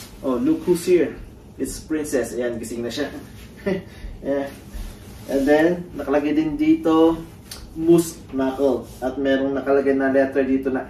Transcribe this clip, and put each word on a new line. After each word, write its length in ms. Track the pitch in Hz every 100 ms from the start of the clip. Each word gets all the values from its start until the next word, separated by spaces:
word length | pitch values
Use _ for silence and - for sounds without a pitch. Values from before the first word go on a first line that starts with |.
| - -
Oh, 160 | 135 123
look 240 | 135 160 -
who's 160 | 170 -
here. 320 | 175 131 - - - - -
It's 240 | 135 -
Princess. 560 | - 156 143 139 117 117
Ayan, 240 | 123 113
gising 240 | 113 117 120
na 80 |
siya. 160 | 143 135 151 - - - - 196
<laughs> 160 | 175 - - - -
Yeah. 260 | 131 139 139 - - - - - - - -
And 100 | 135 135
then, 400 | 151 165 175 - 147
nakalagay 400 | 135 143 147 151
din 220 | 156 147
dito, 580 | 156 160 165 160 165 165 - - - - -
moose 480 | 160 165 170 - - -
knuckle. 520 | 135 131 135 139 117 - -
At 160 | 127 143
merong 400 | 139 135 139 139
nakalagay 400 | 135 139 135 135
na 160 | 135
letter 320 | 135 135 139 127
dito 240 | 135 135
na 160 | 131